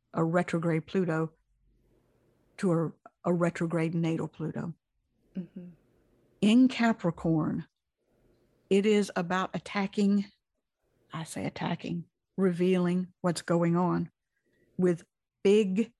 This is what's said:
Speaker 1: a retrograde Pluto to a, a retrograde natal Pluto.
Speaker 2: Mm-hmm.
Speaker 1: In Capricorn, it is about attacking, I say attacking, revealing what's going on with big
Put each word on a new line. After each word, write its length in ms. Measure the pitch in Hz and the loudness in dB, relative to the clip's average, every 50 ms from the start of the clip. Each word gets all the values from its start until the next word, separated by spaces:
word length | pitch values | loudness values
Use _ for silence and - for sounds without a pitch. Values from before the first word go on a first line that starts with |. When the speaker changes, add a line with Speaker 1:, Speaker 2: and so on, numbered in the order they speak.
| _ _ - | _ _ -4
Speaker 1:
a 100 | - 165 | -2 -2
retrograde 640 | 165 165 180 175 - - 170 165 170 156 160 156 | 0 0 0 0 0 -2 -2 -2 0 -2 -2 -4
Pluto 460 | - - 196 185 165 160 160 165 160 - _ _ _ _ _ _ _ _ _ _ _ _ _ _ _ _ _ _ _ _ _ _ _ _ - | -4 -4 -2 -2 0 -2 -2 -2 -4 -6 _ _ _ _ _ _ _ _ _ _ _ _ _ _ _ _ _ _ _ _ _ _ _ _ -4
to 160 | 202 190 165 | 0 0 2
a, 180 | 165 160 151 - _ _ - - _ - | 2 0 -2 -6 _ _ -20 -20 _ -4
a 80 | 170 180 | -2 0
retrograde 640 | 170 175 170 165 - 170 165 165 165 160 165 170 | 2 0 0 0 -2 -4 -2 -2 -2 -2 -2 -2
natal 320 | 165 165 160 165 160 156 156 | -2 0 0 -2 -2 -4 -6
Pluto. 460 | - - 160 156 - - 156 170 156 - _ _ _ _ _ _ _ _ _ _ _ | -8 -8 -10 -8 -8 -8 -8 -10 -10 -14 _ _ _ _ _ _ _ _ _ _ _
Speaker 2:
Mm-hmm. 340 | 190 175 - _ 185 175 180 175 _ _ _ _ _ _ _ _ _ _ _ _ _ | -12 -12 -12 _ -18 -18 -18 -20 _ _ _ _ _ _ _ _ _ _ _ _ _
Speaker 1:
In 260 | - 214 220 247 262 247 | 2 4 6 6 6 6
Capricorn, 1000 | - - 233 226 226 - - 170 160 - - 170 165 156 151 143 - 170 160 - _ _ _ _ _ _ _ _ _ _ _ _ _ _ _ _ _ _ _ _ | 4 2 2 0 0 0 -2 -4 -4 -2 -2 0 0 2 0 0 -2 -4 -8 -10 _ _ _ _ _ _ _ _ _ _ _ _ _ _ _ _ _ _ _ _
it 160 | 190 202 196 | 2 2 4
is 260 | 214 208 208 202 196 - | 4 4 2 2 0 -2
about 340 | 190 175 170 185 185 185 - - | -6 -4 -2 -2 -4 -4 -4 -6
attacking, 720 | 175 - - - 208 196 190 - - 202 196 202 202 196 - - _ _ _ _ _ _ _ _ _ _ _ _ _ _ _ - | -10 -10 -6 -4 -4 -4 -2 -2 0 2 2 2 0 -2 -4 -10 _ _ _ _ _ _ _ _ _ _ _ _ _ _ _ -12
I 100 | 160 160 | -12 -10
say 220 | - - - 196 | -10 -8 -8 -8
attacking, 600 | 175 - - 170 170 170 - - - 170 175 165 - _ _ _ _ _ - | -8 -8 -6 -6 -6 -6 -6 -6 -8 -8 -8 -10 -12 _ _ _ _ _ 0
revealing 720 | 190 190 175 170 180 185 185 180 180 175 175 180 180 - - _ | 0 0 0 0 2 2 2 2 2 0 0 -2 -4 -6 -10 _
what's 200 | - 180 170 - | -4 -4 -4 -4
going 340 | - - 170 170 175 170 170 | -2 -2 0 2 2 2 2
on 340 | 175 180 170 170 170 170 - - _ _ _ _ _ _ _ _ _ _ _ _ - | 2 2 0 0 -2 -4 -6 -8 _ _ _ _ _ _ _ _ _ _ _ _ 0
with 260 | 180 180 175 160 - _ _ _ _ _ _ _ _ | 2 2 2 0 -4 _ _ _ _ _ _ _ _
big 480 | 196 202 214 220 190 185 196 226 - _ | 4 6 6 4 2 0 -2 -2 -2 _